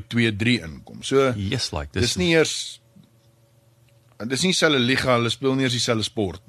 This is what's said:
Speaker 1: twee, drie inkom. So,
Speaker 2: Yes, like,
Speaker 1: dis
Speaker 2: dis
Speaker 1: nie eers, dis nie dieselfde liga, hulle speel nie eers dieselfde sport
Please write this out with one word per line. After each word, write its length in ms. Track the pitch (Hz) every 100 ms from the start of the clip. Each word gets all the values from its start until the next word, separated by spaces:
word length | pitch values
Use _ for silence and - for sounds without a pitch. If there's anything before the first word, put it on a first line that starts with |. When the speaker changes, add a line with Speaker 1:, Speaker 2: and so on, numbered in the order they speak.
| -
Speaker 1:
twee, 280 | 117 117 101
drie 240 | 117 120
inkom. 400 | 82 69 - -
So, 280 | - 135 135 107
Speaker 2:
Yes, 360 | 98 131 -
like, 180 | 76 73
Speaker 1:
dis 100 | -
Speaker 2:
dis 160 | 120 185
Speaker 1:
nie 140 | 180
eers, 460 | 165 151 - - - _ - - _ _ _ _ _ _ _ _ _ _ -
dis 240 | 113 131
nie 80 | 185
dieselfde 260 | 175 160 139
liga, 320 | 120 131 135 120
hulle 120 | 117
speel 220 | - 135 131
nie 80 | 131
eers 100 | 123
dieselfde 280 | 120 113 104
sport 360 | - 98 80